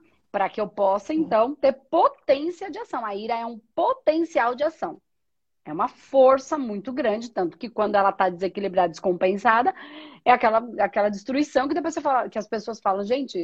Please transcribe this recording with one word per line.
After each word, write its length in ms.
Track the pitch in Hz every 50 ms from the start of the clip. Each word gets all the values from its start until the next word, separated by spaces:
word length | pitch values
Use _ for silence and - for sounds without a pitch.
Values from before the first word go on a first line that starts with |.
| _ _ _ _ _ _
Pra 160 | - 196 190 185
que 140 | - 220
eu 60 | 208 208
possa, 460 | - - 202 196 196 202 - - 311
então, 420 | 320 311 277 240 220 233 269 294
ter 180 | - - 269 269 - _ _
potência 800 | - 339 427 571 - - _ - 269 277 302 349 349 - 381 359
de 80 | 294 440
ação. 260 | 480 - - 262 226
A 100 | 208 202
ira 200 | 202 220 233 233
é 100 | 233 233
um 140 | 240 233 220 - _ _
potencial 800 | 349 359 466 523 - - - 311 330 339 320 - 277 233 240 254
de 80 | 240 294
ação. 380 | 330 - - 208 165 147 - _ _ _ _ _ _ _ _ _ _ _ _ _
É 60 | - 151
uma 140 | 175 220 254
força 680 | - _ - - - 269 254 262 269 269 269 - 320 294
muito 340 | 262 226 208 202 196 262
grande, 380 | 247 285 262 220 202 233 233 240
tanto 280 | - 196 180 160 - -
que 120 | 254 214
quando 240 | - - 208 208 208
ela 160 | 202 196 196
tá 180 | 196 - 190 185
desequilibrada, 600 | 180 170 190 185 - 208 196 185 180 190 175 170
descompensada, 840 | 160 - - 190 180 175 190 185 202 196 - 240 220 233 262 370 - - - - - - - - - - _
é 60 | 240
aquela, 260 | 247 240 247 220 220 226 240 240 214 - 208
aquela 260 | 196 - 220 202 214
destruição 580 | 208 196 - - 254 285 294 - - 269 269 277
que 60 | 311
depois 180 | 349 294 330 320
você 80 | 330
fala, 280 | 294 294 262 240 - 196
que 100 | - 220
as 80 | 196 -
pessoas 320 | 233 214 - 233 220 -
falam, 260 | _ 202 190 196 202
"Gente, 320 | 202 247 285 269 - - 180